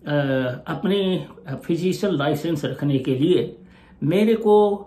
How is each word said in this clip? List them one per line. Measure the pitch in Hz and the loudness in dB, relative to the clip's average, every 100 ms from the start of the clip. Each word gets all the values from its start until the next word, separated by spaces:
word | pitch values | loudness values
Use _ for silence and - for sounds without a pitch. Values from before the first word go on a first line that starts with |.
| - | -2
अ, | 147 139 131 127 131 - | -2 0 -2 -2 -8 -10
अपने | 151 180 202 190 175 147 - - - | -6 -2 0 0 -2 -6 -16 -12 -10
फिजिशियन | - 165 185 - 202 | -4 -2 -2 -2 -2
लाइसेंस | 156 143 147 165 156 | 0 0 -2 -2 -4
रखने | 131 135 143 135 | -4 -2 0 0
के | 143 | 0
लिए | 127 160 147 95 - - - - - | 0 2 2 0 -10 -20 -20 -20 -4
मेरे | 139 185 220 | 0 2 2
को | 220 214 208 208 202 | 2 4 6 4 0